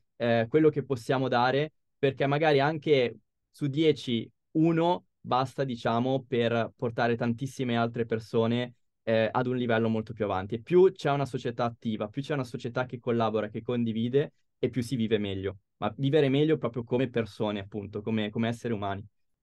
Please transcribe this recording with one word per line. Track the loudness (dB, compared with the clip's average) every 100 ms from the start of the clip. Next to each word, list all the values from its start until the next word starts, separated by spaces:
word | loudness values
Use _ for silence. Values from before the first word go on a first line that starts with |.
| _ -4
eh, | 2 2 2
quello | 4 4
che | 4
possiamo | -2 -4 -2 0 2
dare, | 2 2 2 -2 -6 _ _
perché | -2 0 0
magari | 2 4 4
anche | 4 0 2 4 4 -2 _ _ _
su | -6 -4
dieci, | 2 2 2 0 -4 -4 _ _
uno | 2 2 4 2 0 -4 _
basta, | -2 0 0 -2
diciamo, | -6 -4 0 0 2 0 0
per | 0 2 2 -2 -4
portare | -4 0 0 0
tantissime | -2 -2 -4 -4 -2 0
altre | 0 -2 -2
persone, | -4 -2 0 2 0 -4 -8 _ _ 0
eh, | 2 2
ad | 0 -2
un | -2
livello | 0 2 2
molto | 0 -4
più | -4
avanti. | -2 -2 -4 -8
E |
più | 2 6 6
c'è | 4 0
una | 0 -2
società | -4 -6 -4
attiva, | -4 -4 -4 -4 -4
più | -6
c'è | -4
una | -4
società | -4 -8 -6 -4 -6
che | -6
collabora, | -2 0 0 0 -4
che | -6
condivide, | -4 -2 -2 -2 0 0 0 -6 _ _
e | -4
più | -2
si | -4 -2
vive | 0 0
meglio. | 0 -4 -6 -8 _ -6
Ma | -6 -2
vivere | 0 2 2
meglio | 2 2 0
proprio | -2 -6
come | -4 -2 0
persone, | -2 -4 -4 -4 -4
appunto, | -6 -10 -8 -8
come, | -4 -2 -2
come | -2 -2
esseri | -2 -4
umani. | -4 -4 -6 -10 _ _ _